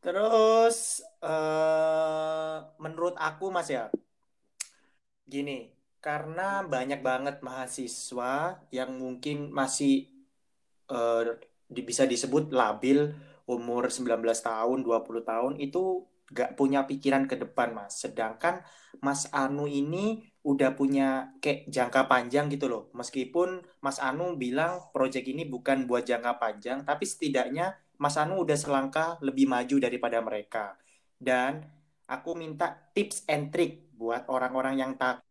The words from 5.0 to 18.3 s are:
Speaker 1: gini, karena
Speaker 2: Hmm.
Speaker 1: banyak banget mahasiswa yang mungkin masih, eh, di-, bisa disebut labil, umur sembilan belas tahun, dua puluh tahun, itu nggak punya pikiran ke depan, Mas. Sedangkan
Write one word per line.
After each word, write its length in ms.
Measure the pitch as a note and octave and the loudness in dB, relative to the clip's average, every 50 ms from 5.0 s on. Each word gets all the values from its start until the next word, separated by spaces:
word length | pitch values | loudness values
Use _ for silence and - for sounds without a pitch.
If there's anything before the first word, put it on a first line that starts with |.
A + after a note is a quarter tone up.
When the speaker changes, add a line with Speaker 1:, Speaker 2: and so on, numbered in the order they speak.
| _ _ _ _ _ | _ _ _ _ _
Speaker 1:
gini, 480 | - C3+ C#3+ C#3 C#3+ C3+ B2 A2 - _ _ _ _ _ _ - | -10 -8 -6 -6 -6 -6 -10 -10 -14 _ _ _ _ _ _ -6
karena 560 | D3+ D3 D3+ D3+ D#3 D#3+ F3 F#3+ G3 G3 G3 | -6 -4 -4 -6 -6 -6 -4 -4 -2 -2 -2
Speaker 2:
Hmm. 80 | F#3+ | -2
Speaker 1:
banyak 320 | E3+ C#3 B2+ B2+ C3+ C#3+ C3+ | -2 -2 -2 -2 -2 -4 -2
banget 400 | B2+ B2+ B2+ C3 C3+ C#3+ C#3 - | 0 0 0 0 -2 -4 -6 -6
mahasiswa 1200 | - C3 B2+ C3+ C3 B2+ - - C3 A#2+ - - - - B2+ B2 A#2+ B2+ C3+ C#3+ D#3 F3 F#3+ F#3 - | -12 -10 -8 -8 -8 -8 -8 -8 -8 -8 -8 -10 -10 -8 -6 -4 -2 -2 0 0 0 -2 -4 -8 -14
yang 240 | _ - B2+ B2+ B2+ C3 B2+ | _ -6 -4 -4 -4 -6 -8
mungkin 480 | C3 B2+ B2+ B2 - D3 D3 D3 D3 - C#3 | -6 -8 -8 -6 -4 -4 -4 -4 -6 -4 -2
masih, 560 | C#3 C3+ C3 - - C#3+ C#3 C3+ C3+ - - _ - - _ _ _ _ _ _ _ _ _ _ _ _ - | -2 0 0 0 0 4 4 4 4 2 -4 _ -20 -20 _ _ _ _ _ _ _ _ _ _ _ _ -8
eh, 480 | C3+ A#2+ A#2 A#2 A2+ A2+ A#2 A#2 A2+ - - _ _ _ _ _ | -4 0 2 2 2 2 2 0 -2 -6 -12 _ _ _ _ _
di-, 160 | - B2+ - | -8 -8 -6
bisa 160 | - - - C3+ | -4 2 4 4
disebut 480 | B2+ A#2+ A#2 - B2+ B2+ D3+ D3+ D3+ | 4 4 0 0 2 2 2 2 2
labil, 640 | C3+ B2+ A#2 G#2+ G#2+ G#2 A#2 B2+ C#3 D3 D3 D3 D3+ - - - - - _ | 2 2 4 4 2 0 4 4 6 6 4 2 -2 -10 -16 -20 -20 -20 _
umur 400 | - B2 A#2 A#2+ A#2+ A#2+ B2 B2 | -6 -4 -4 -2 -2 -2 0 0
sembilan 320 | B2+ B2 C3 B2+ A#2+ A#2 A2 | 0 -2 -2 0 0 0 2
belas 240 | A2+ A2+ A#2 A2+ - | 2 0 0 2 0
tahun, 400 | A#2 A2+ A2 A#2 A#2+ C3 C3+ B2 | -2 -2 0 2 2 2 0 2
dua 240 | A#2 A#2 A2+ A2 | 2 2 2 0
puluh 160 | - A2+ A#2 - | -2 -8 -6 -4
tahun, 320 | - A2+ A#2 B2 C3+ C#3+ C#3+ C#3+ | -2 -2 0 0 0 -2 -4 -6
itu 400 | C#3 C#3+ F3 F#3 F#3+ F#3 - - _ _ _ _ - C#3+ | -2 -2 0 0 0 0 -2 -4 _ _ _ _ -12 -2
nggak 240 | B2+ B2 - - - | -2 -2 -2 2 2
punya 240 | C#3 C3+ C#3 C#3 C3+ | 2 4 4 2 2
pikiran 400 | C3+ C#3 C#3 - C3+ C3+ C3+ C3+ | 0 -4 -2 0 2 4 4 2
ke 160 | C3+ C3 B2 | 0 -2 -4
depan, 320 | B2 - - - A#2+ A#2 | -6 -4 0 0 0 0
Mas. 320 | A2+ A2 G2+ G2+ - - - | -2 -8 -10 -10 -12 -8 -8
Sedangkan 560 | A2+ G#2+ A2+ A2+ A2 | -8 -4 -4 -4 -4